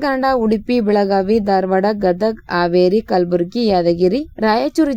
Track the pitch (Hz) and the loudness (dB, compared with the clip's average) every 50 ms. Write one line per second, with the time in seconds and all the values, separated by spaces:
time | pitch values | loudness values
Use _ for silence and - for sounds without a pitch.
0 | 285 285 269 262 262 269 269 254 220 214 220 214 208 - 247 247 220 202 208 208 | -2 -2 -2 0 0 0 0 0 0 0 0 -2 -2 -2 -2 0 0 2 2 0
1 | 202 196 196 196 190 190 220 233 202 202 196 190 185 185 190 190 190 208 220 208 | 2 2 0 0 0 0 0 0 0 0 0 0 0 0 0 0 0 0 -2 0
2 | 202 185 175 180 214 220 220 220 - - - 175 175 175 170 180 180 180 190 220 | 0 -2 0 0 -2 -4 -4 -6 -8 -6 -4 -2 0 2 2 2 2 4 2 0
3 | 226 - 202 185 180 175 180 175 175 180 - 233 240 214 196 180 170 170 170 170 | -2 0 0 0 0 0 0 -2 -2 -2 -4 -2 -2 0 0 2 2 0 0 2
4 | 185 180 190 269 311 330 - - 220 220 214 233 262 302 - - 311 285 269 | 0 0 0 -2 -6 -8 -8 -4 -2 0 0 0 -2 -2 0 0 0 0 0